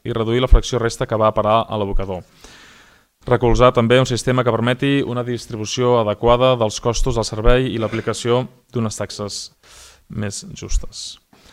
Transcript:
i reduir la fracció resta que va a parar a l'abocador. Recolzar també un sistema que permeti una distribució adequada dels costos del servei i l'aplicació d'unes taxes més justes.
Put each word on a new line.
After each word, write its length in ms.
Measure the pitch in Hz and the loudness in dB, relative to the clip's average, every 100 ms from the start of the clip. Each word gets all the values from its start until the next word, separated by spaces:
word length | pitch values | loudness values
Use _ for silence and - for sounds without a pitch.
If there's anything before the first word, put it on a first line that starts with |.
i 80 | - | -6
reduir 300 | 117 110 117 | -4 0 0
la 60 | 127 | 6
fracció 320 | 117 - 123 | 6 4 -2
resta 240 | 113 - 127 | -2 -4 -4
que 100 | 107 | 0
va 140 | 107 | 2
a 60 | 110 | 2
parar 260 | 104 113 | 2 2
a 140 | 110 110 | 0 -4
l'abocador. 480 | 98 95 98 90 - _ - - - - _ _ _ _ - | -2 -2 -2 -8 -12 _ -20 -20 -20 -20 _ _ _ _ -2
Recolzar 400 | 120 120 110 123 131 | 2 2 4 4 4
també 220 | 117 127 | 4 4
un 60 | 127 | 2
sistema 320 | 117 - 127 | 0 0 0
que 120 | 123 | 0
permeti 480 | 113 117 127 139 139 | 0 -2 -2 0 0
una 160 | - 120 | -2 -4
distribució 800 | 120 120 - 113 107 - 123 123 | -6 -8 -8 -10 -6 -2 2 2
adequada 560 | 104 104 117 120 127 123 | 2 0 2 4 4 2
dels 220 | 107 - | -2 -2
costos 380 | 120 113 135 117 | -4 0 0 0
del 80 | 107 | -4
servei 380 | 107 113 123 131 | 0 4 4 2
i 80 | 110 | -2
l'aplicació 720 | 107 110 117 107 117 123 123 _ _ | -4 -4 -6 -4 0 0 -2 _ _
d'unes 240 | 120 113 - | -6 -4 -6
taxes 380 | 101 - 101 - - _ _ - - - - | -10 -8 -10 -10 -14 _ _ -20 -20 -20 -14
més 300 | - 104 - - - | -8 -8 -8 -14 -14
justes. 600 | - - - - - - _ _ _ | -4 -4 -4 -12 -16 -18 _ _ _